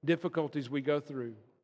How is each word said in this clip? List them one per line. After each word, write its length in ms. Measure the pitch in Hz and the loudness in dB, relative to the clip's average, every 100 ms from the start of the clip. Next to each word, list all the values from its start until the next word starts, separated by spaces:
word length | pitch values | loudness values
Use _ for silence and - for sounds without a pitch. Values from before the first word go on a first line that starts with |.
| 143 | 2
difficulties 640 | - 180 165 147 147 123 | 2 2 0 -2 -2 -2
we 120 | 139 | 0
go 180 | 135 147 | 2 2
through. 340 | 143 131 117 107 - _ | 0 -6 -6 -8 -18 _